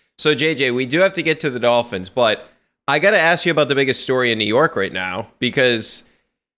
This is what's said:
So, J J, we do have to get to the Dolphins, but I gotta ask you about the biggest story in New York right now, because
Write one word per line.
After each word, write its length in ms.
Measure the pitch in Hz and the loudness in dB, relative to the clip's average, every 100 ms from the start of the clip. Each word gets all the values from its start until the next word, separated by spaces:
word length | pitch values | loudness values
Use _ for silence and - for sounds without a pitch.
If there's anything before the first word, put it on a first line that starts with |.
| _ - | _ -4
So, 180 | 151 151 | 0 0
J 180 | 156 139 | 0 0
J, 160 | 131 | 0
we 140 | 123 127 | -2 -2
do 140 | 156 | 0
have 140 | 190 | 0
to 100 | 180 | 0
get 160 | 160 151 | -2 -2
to 80 | 151 | -4
the 100 | 123 | -2
Dolphins, 500 | 120 123 - 95 92 | 2 2 0 -6 -6
but 380 | - 113 104 - _ _ _ - | 0 0 0 -6 _ _ _ -4
I 120 | 147 | 0
gotta 200 | 190 208 | 2 4
ask 260 | 165 175 175 | 2 2 0
you 60 | |
about 180 | 151 143 | 0 2
the 60 | 139 | 2
biggest 280 | 135 123 | 0 0
story 280 | - 127 120 | -2 0 0
in 60 | 110 | 0
New 80 | 104 | 2
York 300 | 117 156 104 | 2 2 0
right 180 | 95 | -4
now, 360 | 92 92 92 - _ | -4 -6 -6 -10 _
because 640 | 123 139 127 113 104 - - _ _ _ _ | -4 0 2 0 -4 -10 -14 _ _ _ _